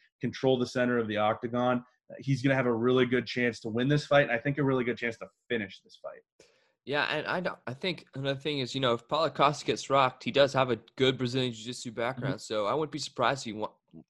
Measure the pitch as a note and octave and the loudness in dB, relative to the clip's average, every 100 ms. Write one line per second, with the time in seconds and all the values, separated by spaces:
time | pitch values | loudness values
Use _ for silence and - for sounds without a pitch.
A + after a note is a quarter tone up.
0 | _ _ A#2+ - C3 B2+ A#2+ B2+ B2 A#2+ | _ _ -8 0 2 2 0 0 2 2
1 | G#2+ G#2 G#2+ A2+ A#2+ B2 B2 B2 - _ | 0 0 0 0 -2 0 0 0 -4 _
2 | - - A#2+ B2+ C3+ C3 B2 A2+ B2 B2+ | -20 -8 -2 0 2 2 2 2 4 4
3 | B2 B2 - B2 B2 A2+ A2+ A2+ C3 D3 | 4 2 0 -2 -2 -2 -4 -2 2 2
4 | - C#3+ B2+ A#2 C#3+ D3 C3+ C3 A#2+ A2 | 4 4 4 0 -2 0 0 0 0 -2
5 | A#2+ A2 F#2+ _ - A#2+ F#2+ - _ - | -4 -8 -14 _ -4 -4 -4 -12 _ -18
6 | - - _ _ _ _ _ _ - C#3+ | -16 -16 _ _ _ _ _ _ -4 -2
7 | - D3+ G2 E3+ F3 - - C3 F#3+ E3 | 0 -2 -2 -4 -4 -8 -10 -6 -6 -6
8 | - C3+ C#3 C3+ D#3 C#3+ A#2+ C3+ B2+ A#2 | -8 -6 -4 -4 -4 -4 -4 0 2 0
9 | - D3+ D#3 - C#3+ C#3+ - A2 - C#3 | 0 0 0 4 4 2 -2 -2 2 2
10 | C3 - B2 C3+ C#3 C3+ B2+ A2+ - - | 2 0 0 4 4 4 0 -2 -6 0
11 | C3 B2+ B2 C3 B2+ A2 A2+ B2 B2 A#2 | 2 2 -2 -2 -2 -4 -12 -12 -10 -6
12 | A#2+ B2+ A2 G#2 - G#2+ G2+ C#3 D3+ D3+ | -6 -4 -4 -6 -4 -2 0 0 -2 -6
13 | - - A#2+ C3+ A#2 G#2 G#2+ _ _ E2 | -8 0 0 0 -4 -8 -8 _ _ -20